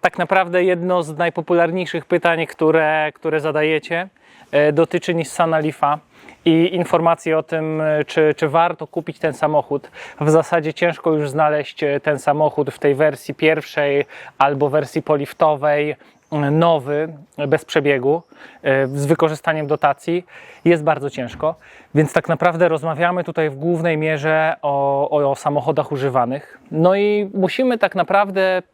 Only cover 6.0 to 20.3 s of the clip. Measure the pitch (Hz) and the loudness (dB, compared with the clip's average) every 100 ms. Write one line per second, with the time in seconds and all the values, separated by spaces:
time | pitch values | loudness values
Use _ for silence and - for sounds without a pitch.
6 | _ _ - - - 165 175 180 175 175 | _ _ -20 -4 2 4 4 0 0 2
7 | 165 165 - 160 156 165 156 156 156 151 | 2 0 0 -2 -2 -6 -4 -4 -2 -2
8 | 156 - 156 147 156 156 170 165 156 - | -2 2 2 2 0 2 0 -2 -8 -8
9 | 156 - 160 135 151 151 - 143 - - | -8 -6 -6 -2 0 0 -2 -6 -8 -20
10 | - - 147 156 156 170 151 151 175 160 | -20 -4 2 2 4 -2 -2 -2 -2 0
11 | 170 156 147 139 151 151 139 - 147 139 | 0 0 -2 0 0 0 -4 -4 -2 -2
12 | 156 143 - 147 151 - 135 - 147 139 | -2 -2 0 2 0 0 -4 0 0 2
13 | 151 139 - 147 156 156 - - 143 143 | 0 0 -12 0 0 0 -2 -4 0 0
14 | - - - _ 139 143 143 147 139 160 | -2 -8 -20 _ 2 2 0 0 -2 -6
15 | - 151 143 - 160 147 147 147 151 147 | -2 -2 -2 0 2 2 0 0 -2 -6
16 | - _ _ 151 143 151 165 160 131 147 | -14 _ _ -2 0 2 2 2 0 -4
17 | 160 151 - - 143 151 - - 143 139 | -4 -10 -20 -8 -2 -2 0 0 2 2
18 | 131 160 - - - - - 135 135 139 | 2 -2 -4 -20 -20 -6 0 2 0 -2
19 | 143 160 160 156 - 156 147 151 147 135 | 0 2 2 0 -4 -2 -2 0 0 0
20 | - 170 - | -4 -4 -6